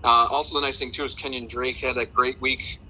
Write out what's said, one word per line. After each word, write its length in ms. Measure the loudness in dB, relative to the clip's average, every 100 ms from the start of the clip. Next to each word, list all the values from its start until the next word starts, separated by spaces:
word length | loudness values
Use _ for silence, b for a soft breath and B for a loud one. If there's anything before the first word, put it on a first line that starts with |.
Uh, 260 | 8 6 6
also, 260 | 2 0 -2
the 40 |
nice 180 | -2 -4
thing, 140 | -8
too, 140 | -4 -6
is 80 |
Kenyon 320 | -6 -6 -6 -8
Drake 320 | -4 -4 -2
had 180 | -4 -2
a 80 |
great 340 | 0 2 0 0
week 400 | -2 -2 -8 -12